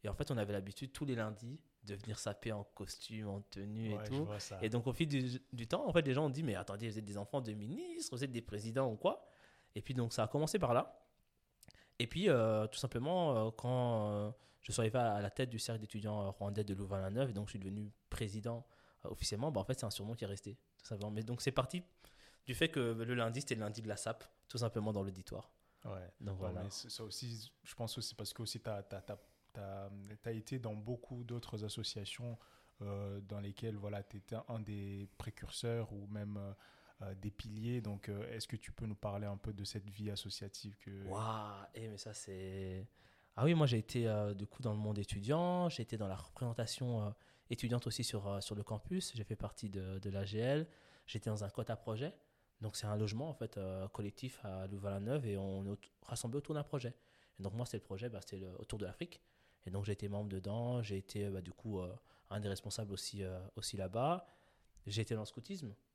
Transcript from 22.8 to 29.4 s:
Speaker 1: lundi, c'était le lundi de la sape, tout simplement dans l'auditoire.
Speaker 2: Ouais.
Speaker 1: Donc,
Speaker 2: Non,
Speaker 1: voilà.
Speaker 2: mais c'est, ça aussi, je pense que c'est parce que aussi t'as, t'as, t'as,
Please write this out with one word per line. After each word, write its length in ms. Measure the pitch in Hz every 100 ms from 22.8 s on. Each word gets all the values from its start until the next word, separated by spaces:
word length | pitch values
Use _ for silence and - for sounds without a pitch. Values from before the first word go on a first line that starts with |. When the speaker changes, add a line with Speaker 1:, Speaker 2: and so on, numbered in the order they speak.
| 120 113 113
Speaker 1:
lundi, 280 | 123 113 117
c'était 140 | - 110
le 60 |
lundi 200 | 104 107
de 80 | 107
la 80 | 104
sape, 260 | 110 110 - _ _
tout 100 | 117
simplement 360 | 117 117 107
dans 100 | 104
l'auditoire. 480 | 98 95 - 101 - _ _ _ -
Speaker 2:
Ouais. 60 | 95 90 -
Speaker 1:
Donc, 60 | 104
Speaker 2:
Non, 40 | 95
Speaker 1:
voilà. 280 | 92 90
Speaker 2:
mais 60 | 98
c'est, 200 | - 120
ça 140 | -
aussi, 480 | 110 95 120 117 110 _
je 120 | - -
pense 180 | 117 -
que 40 |
c'est 140 | 113 -
parce 160 | 104
que 80 | -
aussi 180 | 110 110
t'as, 200 | 113 104
t'as, 180 | 98 98
t'as, 160 | - 104 - _